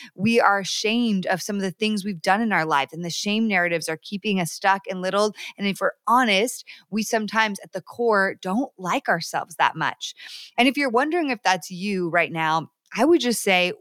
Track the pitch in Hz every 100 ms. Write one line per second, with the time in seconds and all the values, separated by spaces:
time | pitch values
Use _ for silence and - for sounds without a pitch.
0 | 226 - 214 233 202 202 185 - 214 233
1 | 240 190 175 180 - 202 190 - 214 214
2 | 196 170 185 202 226 180 160 143 135 160
3 | 170 - 208 214 226 190 175 165 165 160
4 | - 202 220 190 170 - 196 190 - 185
5 | 185 202 214 - - - 196 180 190 -
6 | - 247 240 190 247 - - - _ 214
7 | 214 233 208 220 214 196 170 185 - -
8 | 233 208 190 - 190 208 285 - 180 240
9 | - 170 - 160 - 160 151 160 139 -
10 | - - - - - - 262 277 277 226
11 | 302 349 285 233 185 185 - 180 202 190
12 | 175 170 165 160 160 160 - _ - 190
13 | 285 339 247 220 202 180 180 -